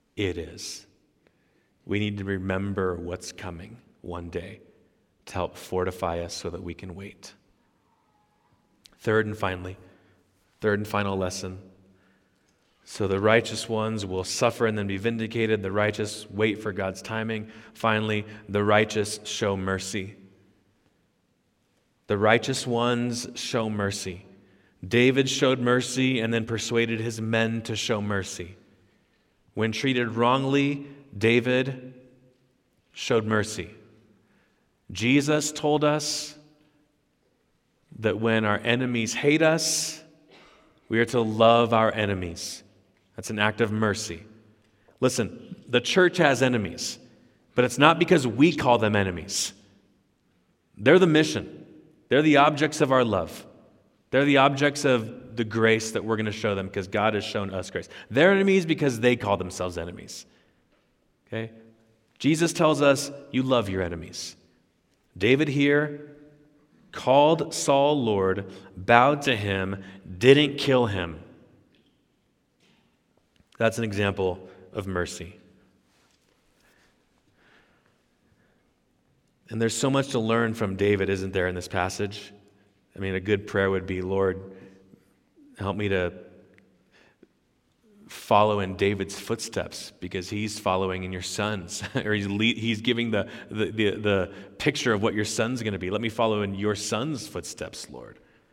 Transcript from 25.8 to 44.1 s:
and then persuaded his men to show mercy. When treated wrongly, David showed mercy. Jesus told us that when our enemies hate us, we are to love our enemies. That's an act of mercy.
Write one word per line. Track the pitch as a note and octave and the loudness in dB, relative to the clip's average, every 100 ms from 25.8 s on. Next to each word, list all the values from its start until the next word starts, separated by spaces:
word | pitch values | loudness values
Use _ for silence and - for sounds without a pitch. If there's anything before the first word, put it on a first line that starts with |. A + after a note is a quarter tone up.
| B2 C3+ C3 B2+ | 0 0 0 0
and | A2+ | 0
then | A#2 | -2
persuaded | A2 A2+ - A#2 A#2 A2+ | -2 -6 -2 0 0 -2
his | A#2 A2 | -4 -6
men | A2 A2+ A2+ A2+ | -2 0 0 -2
to | G#2+ G#2+ | -6 -6
show | - G#2+ | -2 -2
mercy. | G#2 G2 F#2+ - F2 F#2+ _ _ _ _ _ _ _ _ _ | -2 -4 -4 -10 -14 -16 _ _ _ _ _ _ _ _ _
When | - A2 | -4 -2
treated | - C3+ B2+ A#2 | 0 0 0 0
wrongly, | A2+ A#2+ C3+ C3+ C#3+ C#3 C#3+ - - - G2+ | 2 4 4 2 2 2 -2 -8 -18 -18 0
David | A2 A#2+ B2 B2+ C3 C3 - - - _ _ _ _ _ _ _ _ | 4 4 4 0 0 -6 -14 -20 -20 _ _ _ _ _ _ _ _
showed | - - A#2 | -12 0 0
mercy. | A2 G#2+ G#2+ - E2 - - _ _ _ _ _ _ _ _ _ - | 2 0 0 -6 -10 -16 -20 _ _ _ _ _ _ _ _ _ -14
Jesus | F2 A#2 C#3 C#3+ D3+ C#3+ | -2 2 4 4 0 -2
told | - D3+ D3+ | -4 -2 2
us | D3 D3+ D3+ - - - _ _ _ _ _ _ _ _ _ _ _ _ _ _ _ - | 0 0 -4 -6 -10 -16 _ _ _ _ _ _ _ _ _ _ _ _ _ _ _ -4
that | G#2+ G2+ | -2 0
when | A2+ A2+ | 2 2
our | G#2+ G#2 | 2 0
enemies | A#2+ B2 B2+ A#2 A2 | 0 0 0 -2 -4
hate | - D3 D#3 | 0 2 4
us, | D#3+ D#3+ - - - - - _ _ - - _ _ _ _ | 4 2 0 -4 -6 -10 -20 _ _ -20 -20 _ _ _ _
we | A2+ | 0
are | A#2 | 2
to | B2 | 0
love | A2 G#2+ A2+ A#2 A#2 | 0 6 8 8 6
our | A2+ A2 | 4 2
enemies. | A2 G2+ F#2+ F2+ E2+ - - - _ _ _ _ - | 2 -2 -2 -6 -8 -12 -14 -18 _ _ _ _ -14
That's | - | -8
an | G#2 | 0
act | G#2+ G#2 | 0 2
of | A2 | -2
mercy. | G#2+ A2 G2 - | 2 0 0 -6